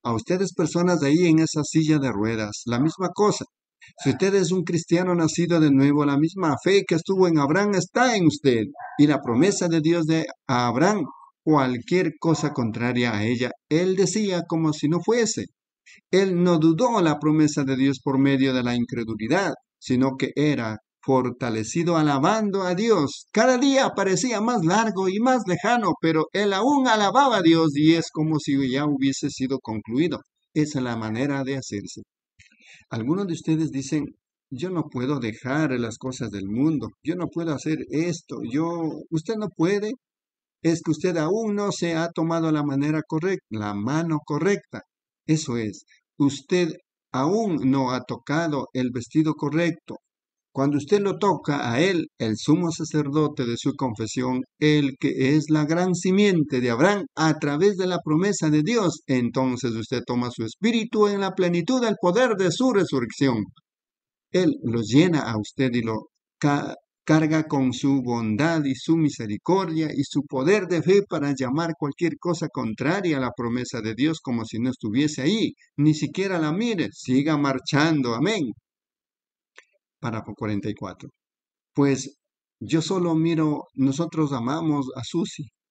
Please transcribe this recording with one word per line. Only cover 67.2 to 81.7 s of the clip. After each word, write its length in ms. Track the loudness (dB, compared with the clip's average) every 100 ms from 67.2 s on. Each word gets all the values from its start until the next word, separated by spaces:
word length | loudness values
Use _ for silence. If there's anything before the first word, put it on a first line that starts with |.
| 4 0
con 280 | 0 0 0
su 300 | 0 0 0
bondad 640 | 0 -2 -2 0 0 0
y 100 | -2
su 220 | -4 0 2
misericordia 920 | 2 -2 -8 -6 0 0 0 -4 -4
y 80 | -4
su 200 | -4 -4
poder 440 | -4 -2 2 2 0
de 160 | -2
fe 200 | 4 2 2
para 260 | -4 -2 -2
llamar 360 | -2 -2 -2 -4
cualquier 360 | -6 -2 -4 -4
cosa 300 | -4 -4 -4
contraria 640 | -6 -6 -4 -2 0 0 -2
a 20 |
la 100 | -2 -4
promesa 440 | -4 -4 -4 -6
de 140 | -6
Dios 240 | -2 -2 -2
como 240 | -4 -4
si 140 | -4 -4
no 120 | -4
estuviese 520 | -4 -4 0 0 0
ahí. 300 | -2 0 -2 -6 _ 0
Ni 180 | 2
siquiera 460 | 2 -2 -4 -2 -2
la 120 | -2
mire, 360 | -2 -2 -2 -4
siga 460 | -8 -2 0 2 0
marchando. 760 | 0 -2 -2 0 2 2 0
Amén. 280 | 0 0 0 -4 -8 _ _ _ _ _ _ _ _ _ -20 _ _ _ _
Párrafo 320 | -8 -8 -10 -8
cuarenta 340 | -4 -4 -4
y 40 |
cuatro. 340 | -8 -10 -14 -20 _ _ _ _ _ _